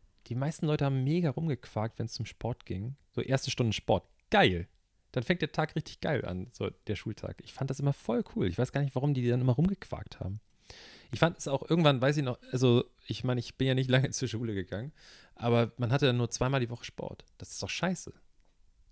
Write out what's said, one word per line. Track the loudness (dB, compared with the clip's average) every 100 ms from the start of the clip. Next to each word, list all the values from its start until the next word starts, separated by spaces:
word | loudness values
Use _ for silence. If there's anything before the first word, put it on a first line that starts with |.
| _ _ -8
Die |
meisten | -4 -4 -2 0
Leute | 2
haben | 2 2
mega | 2 2 2
rumgequakt, | 0 -2 -4 -4 -4 -4 -4
wenn's | -6
zum | -6 -8
Sport | -6 -6 -6 -6
ging. | -6 -6 -8 _
So | -6
erste | 0 0 0
Stunde | 0 0
Sport. | 0 2 0 0 _ 0
Geil. | 4 6 4 -4 _ _ _ _
Dann | -4
fängt | 0 0
der | -2
Tag | -2 -2 -2
richtig | -6 -6
geil | -2 -2 -2
an, | -6 -8
so | -6 -6 -6 -6
der | -6
Schultag. | -6 -8 -8 -10
Ich | -12
fand | -6 -4
das | 0
immer | 0
voll | 0 0 -2 -2 -2
cool. | -2
Ich | 0
weiß | -2
gar | 0
nicht, | -2
warum | 0 0
die | 2 2
dann | 2
immer | 4
rumgequakt | 4 2 0 -8 -12 -12 -10
haben. | -8 -8 _ _ -20 -20 -20 -20 -8
Ich | 0
fand | 0 0
es | -4
auch | -4 2
irgendwann, | 4 6 6
weiß | 4 2
ich |
noch, | 0 -4 -4
also | 2 6 6 4 _ -8
ich | -4
meine, | -2 -2
ich | -4 -2
bin | 0
ja |
nicht | 2 4
lange | 4 2
<laughs> |
zur | -2 -4
Schule | -4 -4
gegangen, | -4 -4 -8 -8 -14 -20 -20 -20
aber | -4 2 2 2 -2
man | 0
hatte | 2 2
dann | 2
nur | 0
zweimal | 0 0 0
die | -2
Woche | -6
Sport. | -12 -10 -10 -12 -18 -18
Das | -14
ist | -10
doch | -8
scheiße. | -4 -2 -2 -8 -16 _ _ _ _ _ _ _